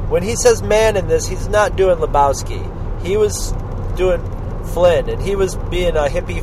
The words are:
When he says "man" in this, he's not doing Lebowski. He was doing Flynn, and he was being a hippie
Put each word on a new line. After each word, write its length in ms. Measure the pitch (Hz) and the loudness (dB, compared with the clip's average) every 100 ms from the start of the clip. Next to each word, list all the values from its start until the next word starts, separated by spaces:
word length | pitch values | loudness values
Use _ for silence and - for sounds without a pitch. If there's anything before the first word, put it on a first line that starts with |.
| - | -2
When 160 | 165 | -2
he 100 | 190 | 0
says 280 | 233 247 226 | 2 4 4
"man" 340 | 208 214 220 202 | 2 2 4 2
in 100 | 170 | 0
this, 220 | 160 - | 0 0
he's 180 | 180 - | -4 0
not 280 | 208 196 165 | 2 2 2
doing 220 | 190 170 | 2 2
Lebowski. 640 | 151 147 139 135 - - - - - - | 2 2 2 2 -4 -6 -6 -6 -6 -6
He 120 | 175 208 | -2 0
was 360 | 208 - - - - - - - | 0 0 -4 -4 -4 -6 -4 0
doing 240 | 185 170 - - - - - | 0 0 -2 -6 -6 -6 -4
Flynn, 340 | 165 175 151 117 | 2 4 4 0
and 140 | 113 | -2
he 140 | 160 196 | -2 0
was 180 | 190 | 0
being 420 | - - 175 175 156 | -2 -4 0 0 2
a 100 | 143 | 0
hippie 360 | 170 - - | -2 -4 -4